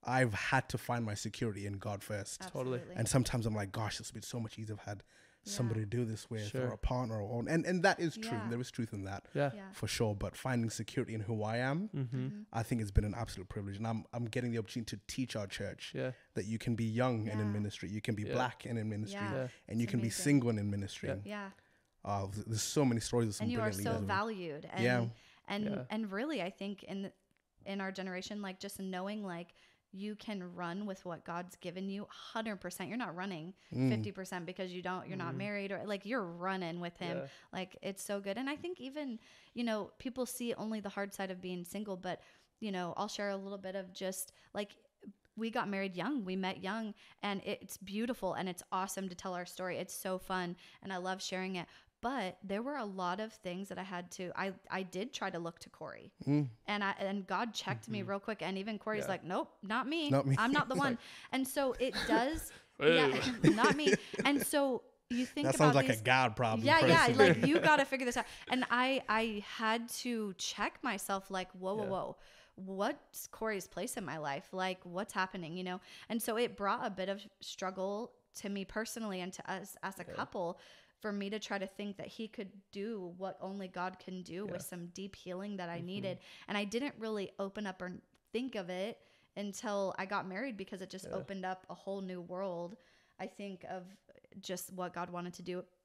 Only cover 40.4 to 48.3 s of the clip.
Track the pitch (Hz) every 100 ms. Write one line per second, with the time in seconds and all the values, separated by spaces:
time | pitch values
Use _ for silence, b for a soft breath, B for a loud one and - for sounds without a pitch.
40.4 | 240 - 220 220 202 196 202 - 196 185
41.4 | 185 180 175 202 208 185 185 170 B B
42.4 | B _ 220 190 175 - 208 - 202 196
43.4 | 196 196 190 190 190 185 190 190 - b
44.4 | b 202 208 - _ _ - - _ -
45.4 | 226 233 196 196 196 180 180 285 185 190
46.4 | 190 - 185 214 220 202 B B 208 196
47.4 | - 208 - - 190 202 240 247 190